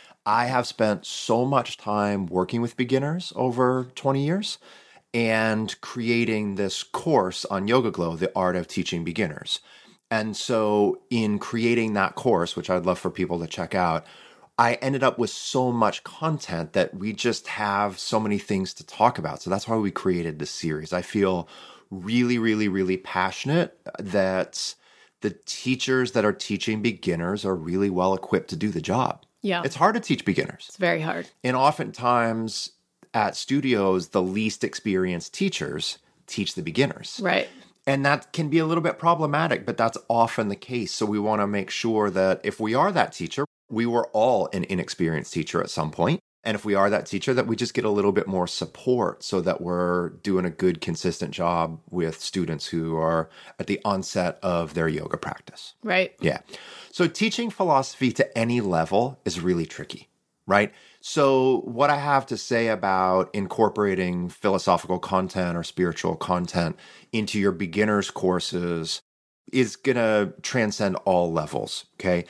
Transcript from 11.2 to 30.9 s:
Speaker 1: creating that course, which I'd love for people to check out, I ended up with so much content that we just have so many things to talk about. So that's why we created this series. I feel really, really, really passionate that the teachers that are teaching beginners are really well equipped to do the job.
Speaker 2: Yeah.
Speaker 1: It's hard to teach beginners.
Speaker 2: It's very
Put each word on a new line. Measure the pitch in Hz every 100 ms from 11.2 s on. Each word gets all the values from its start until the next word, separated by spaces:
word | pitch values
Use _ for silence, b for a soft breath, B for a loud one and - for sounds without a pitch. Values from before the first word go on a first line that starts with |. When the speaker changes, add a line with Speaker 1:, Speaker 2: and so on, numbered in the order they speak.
| 110 104
Speaker 1:
creating | - 117 117 117 110
that | 104 95 -
course, | 131 95 85 -
which | 85
I'd | 92 85
love | 87
for | 92
people | - 90 87
to | 82
check | - 85
out, | 95 90 82 - B B B B -
I | 117 120
ended | 135 139
up | 131 117
with | 110
so | - - 135 127
much | 120 107 -
content | - - 160 156 - 85 80
that | 98 87 95
we | 104
just | 104 120 107 -
have | - 104 101 104 92
so | - 113
many | 107 101
things | - 98 92
to | - -
talk | - 113 113
about. | 78 69
So | -
that's | 98 -
why | 113
we | 101
created | - 95 87 82 76
this | 76
series. | - 82 76 80
I | 90
feel | 87 107 98 92 80 B B B B
really, | 98 92 120 123 120
really, | 113 107 107
really | 95 92 92
passionate | - 92 95 - 135 160 - - - -
that | 101 98 95 95 - - - - b b b b
the | 107 - -
teachers | - 127 127 - 131 123
that | 123 104
are |
teaching | 98 - 101 - 107
beginners | 107 95 95 85 85 101 101
are | 92
really | 80 90 101
well | 90 92
equipped | 95 - 101 -
to | 82
do | 104
the | 85
job. | 80 110 127 - _ _
Speaker 2:
Yeah. | 202 175
Speaker 1:
It's | 139 -
hard | 180 226
to |
teach | - - -
beginners. | 87 - - -
Speaker 2:
It's | -
very | 175